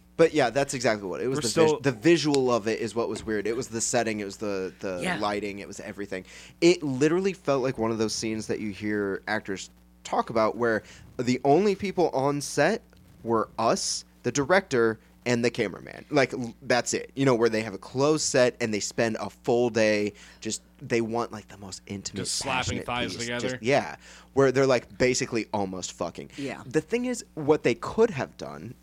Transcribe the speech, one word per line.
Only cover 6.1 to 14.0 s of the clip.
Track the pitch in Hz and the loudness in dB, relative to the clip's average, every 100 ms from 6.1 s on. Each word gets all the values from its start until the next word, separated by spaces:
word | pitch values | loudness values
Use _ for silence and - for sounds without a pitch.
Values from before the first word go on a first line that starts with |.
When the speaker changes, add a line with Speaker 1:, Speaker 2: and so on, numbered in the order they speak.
| 95 92 - - - | -8 -10 -18 -20 2
Speaker 1:
It | 170 175 | 4 4
literally | 151 127 151 175 196 | 0 2 2 2 0
felt | 180 - 139 | -2 -2 0
like | 131 131 | 0 0
one | 110 | -2
of | 110 | 0
those | 110 | -2
scenes | - 113 110 107 | -2 -4 -6 -6
that | 107 | -6
you | 107 | -6
hear | 95 104 107 101 95 - | -6 -4 -2 -2 -4 -4
actors | 107 104 95 - - _ _ | -4 -4 -8 -10 -18 _ _
talk | - 208 - | -4 -2 0
about | 113 107 - | 2 2 2
where | 117 107 - - - - | 0 0 -4 -16 -12 -4
the | 104 127 143 | -2 0 4
only | 151 208 190 | 4 4 0
people | 202 185 156 | -2 0 0
on | 135 139 143 | 2 0 -2
set | 139 - 151 220 - - - - | -4 0 2 0 -6 -20 -20 -12
were | 113 113 - - | 0 0 0 0
us, | 113 196 - - | 2 2 -2 -6